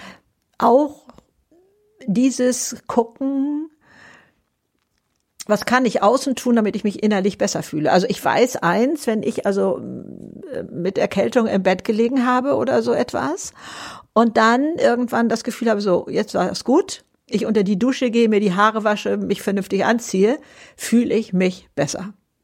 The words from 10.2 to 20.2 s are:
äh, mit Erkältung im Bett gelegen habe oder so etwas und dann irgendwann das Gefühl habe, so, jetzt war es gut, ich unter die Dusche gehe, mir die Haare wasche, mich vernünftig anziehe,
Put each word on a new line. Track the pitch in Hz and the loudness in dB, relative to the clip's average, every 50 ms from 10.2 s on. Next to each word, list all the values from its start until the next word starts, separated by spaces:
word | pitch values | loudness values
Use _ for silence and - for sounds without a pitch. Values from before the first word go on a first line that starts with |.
| - - - - - 320 | -18 -18 -18 -18 -16 -12
äh, | 269 - - | -10 -10 -10
mit | - - 170 170 185 196 | -10 -8 -4 -4 -2 0
Erkältung | - - 196 - 202 190 226 - 254 226 | 0 -2 0 0 0 0 2 2 0 0
im | 220 - 196 185 | 2 0 0 2
Bett | 190 185 185 - | 2 0 0 -2
gelegen | - 220 208 233 240 269 269 240 | -2 0 0 0 2 2 0 0
habe | 254 254 254 247 285 269 | 2 0 0 0 0 0
oder | - 247 254 247 233 | 0 0 0 0 0
so | 220 240 233 | 0 0 0
etwas | - 247 - - - - - 339 403 - - - - - - - - - - - - - _ - | 0 -2 -2 -2 -4 -4 -4 -4 -6 -8 -14 -16 -18 -20 -18 -16 -16 -16 -16 -16 -20 -12 _ 2
und | 220 233 233 220 | 2 2 4 4
dann | 233 220 226 233 254 285 311 339 | 4 4 4 4 4 2 0 0
irgendwann | - - - 240 240 247 226 - 226 233 226 | 2 2 2 2 2 -2 -2 0 0 0 0
das | 226 226 - | 0 -2 -4
Gefühl | 240 - - 233 226 | -6 -6 -2 0 0
habe, | 214 202 | 0 0
so, | 208 202 175 170 - - | 2 2 0 0 0 -2
jetzt | - - 214 - - | -2 -4 -2 -2 -2
war | 180 180 190 | -2 -2 -2
es | 180 - - | -4 -4 0
gut, | - 254 381 381 - - - _ _ _ _ _ | 2 2 2 2 0 -6 -16 _ _ _ _ _
ich | - - 196 233 | -4 -2 -2 0
unter | - 208 214 196 | 2 2 2 2
die | 190 208 180 | 2 0 0
Dusche | 226 262 254 - 262 247 | 0 0 0 0 0 0
gehe, | 214 233 233 214 | 2 4 4 4
mir | 214 202 | 4 2
die | 214 202 175 | 2 2 2
Haare | 196 208 220 214 220 208 | 4 2 2 2 2 0
wasche, | 214 214 202 - 208 196 | 0 -2 0 -2 -4 -2
mich | 208 196 185 202 - | -2 -2 -4 -4 -4
vernünftig | - 208 196 202 190 - 190 190 - | -2 -4 -2 -2 -2 -2 -2 0 2
anziehe, | - 233 233 - - - 185 | 2 0 0 -2 -2 0 2